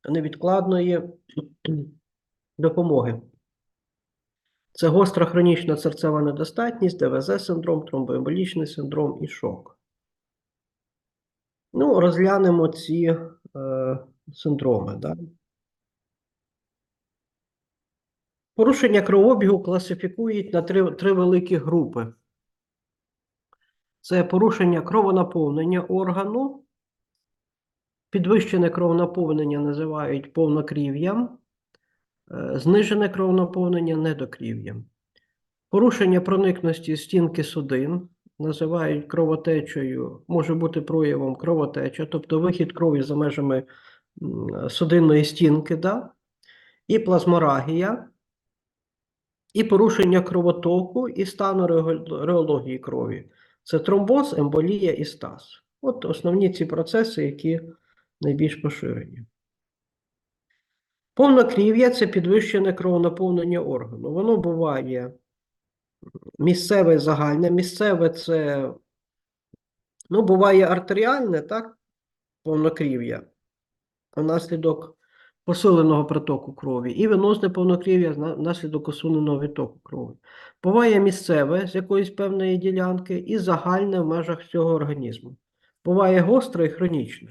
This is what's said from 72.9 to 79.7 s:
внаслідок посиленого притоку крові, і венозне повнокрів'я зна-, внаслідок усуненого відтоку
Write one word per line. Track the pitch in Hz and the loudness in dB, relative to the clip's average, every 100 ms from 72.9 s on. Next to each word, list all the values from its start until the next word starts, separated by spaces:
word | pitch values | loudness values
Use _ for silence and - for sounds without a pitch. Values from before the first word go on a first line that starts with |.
| 127 117 113 - _ _ _ _ _ _ _ _ - | -2 -6 -10 -12 _ _ _ _ _ _ _ _ -4
внаслідок | 156 165 165 165 160 151 - _ _ _ _ _ - | -2 -2 -4 -2 -2 -2 -8 _ _ _ _ _ -4
посиленого | 175 208 170 156 151 147 | 2 4 6 6 4 0
притоку | 147 - 139 - | -4 -4 -6 -8
крові, | - 143 123 123 | -12 -6 -4 -4
і | 117 214 | 0 2
венозне | 190 202 214 190 | 4 2 2 0
повнокрів'я | 185 180 180 190 185 170 | 0 2 2 2 2 2
зна-, | 147 156 | -2 -6
внаслідок | 151 160 175 156 151 151 | -4 -6 -6 -6 -6 -6
усуненого | 147 165 156 151 139 | -6 -2 0 0 -2
відтоку | 147 147 127 | -4 -6 -8